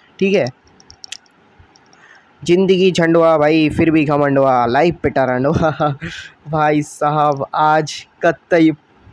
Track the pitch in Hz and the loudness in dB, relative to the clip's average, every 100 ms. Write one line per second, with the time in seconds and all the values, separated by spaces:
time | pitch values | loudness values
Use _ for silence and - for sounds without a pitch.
0 | _ - 190 196 131 - _ _ _ - | _ -6 -2 0 -2 -8 _ _ _ -20
1 | - - _ _ _ _ - _ _ _ | -20 -20 _ _ _ _ -20 _ _ _
2 | - - _ _ 151 175 190 185 190 175 | -20 -20 _ _ 0 0 2 2 2 2
3 | 165 165 165 160 151 160 151 - 165 160 | 2 2 4 2 2 2 0 0 0 0
4 | 147 147 143 139 135 127 120 131 170 165 | 0 0 0 2 2 2 0 2 0 0
5 | 147 139 127 127 139 170 160 147 151 139 | -4 -2 -2 -2 -2 -2 -2 -2 -4 -4
6 | 165 - - - 151 156 151 151 147 - | -12 -16 -20 -20 -8 -2 0 0 -4 -4
7 | 147 151 147 139 - 156 156 156 151 - | -4 0 -2 -2 -6 -2 0 0 -2 -10
8 | - _ 170 160 _ 175 160 147 _ _ | -18 _ -4 -4 _ 2 2 0 _ _
9 | - | -20